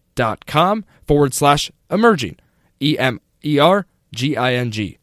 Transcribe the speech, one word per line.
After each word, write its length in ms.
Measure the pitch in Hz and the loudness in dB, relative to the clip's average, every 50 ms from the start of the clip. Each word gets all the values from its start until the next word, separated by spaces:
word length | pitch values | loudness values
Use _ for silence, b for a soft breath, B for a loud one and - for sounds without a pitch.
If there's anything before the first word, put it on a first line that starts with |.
| _ _ _ | _ _ _
dot 320 | - 120 110 101 - - | -4 -2 -2 -4 -8 -10
com 380 | - - 151 170 190 214 220 190 b b b b - | -4 0 0 0 0 0 -4 -6 b b b b 0
forward 260 | 151 147 143 139 - | 2 2 2 0 0
slash 380 | - 147 143 147 147 - - - _ _ - | 0 2 2 2 2 -2 -6 -12 _ _ -6
emerging, 460 | 160 196 226 233 214 143 120 87 - - _ _ _ _ _ _ _ _ | 0 2 4 4 2 2 -2 -8 -10 -14 _ _ _ _ _ _ _ _
E 160 | 135 147 151 - | -2 -2 0 0
M 220 | 120 139 - - - _ _ _ - | 0 -2 -2 -6 -12 _ _ _ -6
E 140 | 151 151 139 | -2 2 2
R 280 | 147 170 190 202 180 - _ _ _ _ | 4 4 4 2 0 -6 _ _ _ _
G 240 | - 110 127 151 139 | -8 -6 -4 -4 -2
I 180 | 113 123 127 123 | -2 -2 -2 -2
N 160 | 123 123 120 | -2 -4 -4
G. 280 | 104 110 104 90 - _ | -4 -6 -6 -6 -8 _